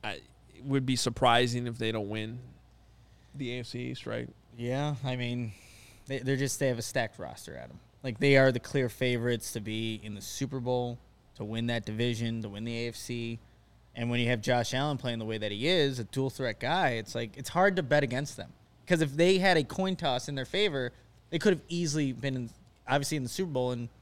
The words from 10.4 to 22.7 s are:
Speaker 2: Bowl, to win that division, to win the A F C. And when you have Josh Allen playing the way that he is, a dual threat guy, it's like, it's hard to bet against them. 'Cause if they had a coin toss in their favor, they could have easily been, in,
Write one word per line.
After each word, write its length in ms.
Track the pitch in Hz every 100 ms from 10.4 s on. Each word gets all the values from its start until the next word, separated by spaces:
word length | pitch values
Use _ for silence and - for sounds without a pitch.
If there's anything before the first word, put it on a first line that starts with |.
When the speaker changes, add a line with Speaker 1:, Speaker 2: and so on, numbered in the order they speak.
| 131 135
Speaker 2:
Bowl, 400 | 123 123 123 120 - _ _ -
to 60 |
win 240 | 104 113 117
that 180 | 117 104
division, 560 | 107 120 113 117 117
to 60 | 107
win 140 | 101
the 220 | 117 117 117
A 40 |
F 60 | 113
C. 440 | - 120 117 117 - _ _ - _ -
And 140 | 120
when 100 | 120
you 80 | 120
have 140 | 120
Josh 320 | 107 123 117
Allen 240 | 131 147 135
playing 220 | 127 117
the 60 | 110
way 120 | 110
that 140 | 104
he 160 | 104 139
is, 320 | 180 143 123
a 40 |
dual 260 | 107 135 131
threat 300 | - 127 110
guy, 320 | 120 175 160
it's 240 | 113 107 120
like, 200 | 117 -
it's 120 | 127
hard 260 | 170 196 185
to 60 |
bet 200 | 139 147
against 340 | 143 123 143 -
them. 140 | 95 - _ _ -
'Cause 160 | 175
if 140 | 151 143
they 240 | 175 190
had 180 | 190 170
a 60 |
coin 320 | 135 - 190 185
toss 320 | 151 127 -
in 60 | 139
their 100 | 123
favor, 460 | 190 208 139 123 - - - _
they 80 | 170
could 140 | 214
have 100 | 185 -
easily 420 | 170 170 151 139
been, 220 | 120 135 131
in, 140 | 120 - -